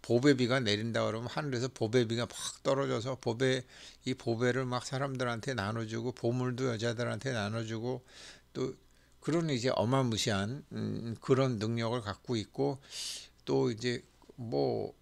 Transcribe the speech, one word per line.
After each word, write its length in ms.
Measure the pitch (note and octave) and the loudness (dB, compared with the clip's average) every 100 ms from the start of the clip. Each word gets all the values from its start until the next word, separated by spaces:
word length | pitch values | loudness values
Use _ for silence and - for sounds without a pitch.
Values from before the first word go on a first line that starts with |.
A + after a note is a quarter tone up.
보배비가 580 | - A#2+ C#3+ B2+ A#2+ C3+ | 4 6 6 6 4 4
내린다 460 | A2+ G#2 A#2 A2+ A2 | 2 2 0 0 0
그러면 220 | A2 A#2+ | -2 -4
하늘에서 400 | - D3 B2 B2+ | -4 -2 -2 -2
보배비가 580 | - A2+ B2 A2+ A2+ A#2 | -2 2 4 4 0 -2
막 360 | - - - | -6 -10 -4
떨어져서 560 | - C3+ C3+ B2 A#2+ B2+ | 0 2 2 -2 -2 -4
보배, 440 | B2+ A#2 C3 C3 - - - - | -2 2 2 2 -4 -18 -20 -8
이 100 | - | -4
보배를 500 | B2+ - A2+ B2 B2 | -2 -2 2 2 2
막 200 | B2+ B2 | 0 -4
사람들한테 720 | - - C#3 B2+ B2 A#2 C3+ | -4 -4 -4 -2 -2 -2 -4
나눠주고 580 | B2 G2 A2+ A2 A2+ A#2+ | -2 -2 -2 -4 -4 -4
보물도 560 | - A#2 B2 B2 A#2+ C3 | -2 0 0 0 0 -2
여자들한테 600 | A2+ A#2 A#2 A#2+ A2+ C3+ | 0 -2 0 -2 -2 -2
나눠주고 720 | A#2+ G2+ A2+ A2 A2 A#2+ B2+ - - - - _ | -2 -2 -2 -4 -4 -4 -6 -8 -20 -20 -20 _
또 220 | - C3 - _ - _ - | -4 -4 -6 _ -20 _ -8
그런 280 | - D#3+ E3 | 0 0 2
이제 200 | C3 B2 | 2 2
어마무시한, 920 | - G#2+ C3+ B2+ G#2+ - G2 G2+ C#3 - | 4 4 4 4 2 2 2 0 -4 -8
음, 440 | A2+ G#2+ G#2 A#2 A2 | -6 -4 -4 -6 -8
그런 380 | - C#3 C3+ A2+ | 2 4 4 0
능력을 420 | A2 A#2 A2+ B2 | -2 0 0 -2
갖고 340 | G#2 G2 - A#2 | -4 -8 -4 -4
있고 440 | G2 - C#3 C3+ - - - - - _ | -2 -2 -2 -2 -10 -10 -10 -10 -14 _
또 260 | - C3+ C3 | -2 2 2
이제 340 | A2 B2 A#2+ - _ - - | 0 -2 -2 -8 _ -20 -12
뭐 580 | A#2 C#3 C3+ A2+ G2+ - | -4 0 0 0 -4 -8